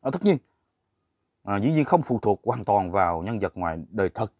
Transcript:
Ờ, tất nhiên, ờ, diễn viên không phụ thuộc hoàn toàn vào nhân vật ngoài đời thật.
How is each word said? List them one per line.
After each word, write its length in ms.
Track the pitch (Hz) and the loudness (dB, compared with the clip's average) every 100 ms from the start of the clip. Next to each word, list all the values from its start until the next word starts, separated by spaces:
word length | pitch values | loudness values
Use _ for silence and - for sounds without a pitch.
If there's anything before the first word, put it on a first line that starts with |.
Ờ, 100 | 170 | -4
tất 140 | 180 | 0
nhiên, 140 | 202 156 _ _ _ _ _ _ _ _ _ _ | 2 2 _ _ _ _ _ _ _ _ _ _
ờ, 160 | - 101 | -4 -2
diễn 160 | 113 | 2
viên 100 | 156 | 2
không 180 | 143 180 | 2 2
phụ 160 | 143 117 | 2 -2
thuộc 180 | 107 101 | 0 0
hoàn 200 | 107 120 | 0 -4
toàn 260 | 107 101 92 | 0 0 2
vào 320 | 95 90 85 | 0 0 0
nhân 160 | 90 113 | -4 -4
vật 180 | 95 - | -4 -4
ngoài 220 | 85 80 78 | -6 -6 -8
đời 200 | 104 95 | -2 -2
thật. 180 | - 113 _ | -2 -8 _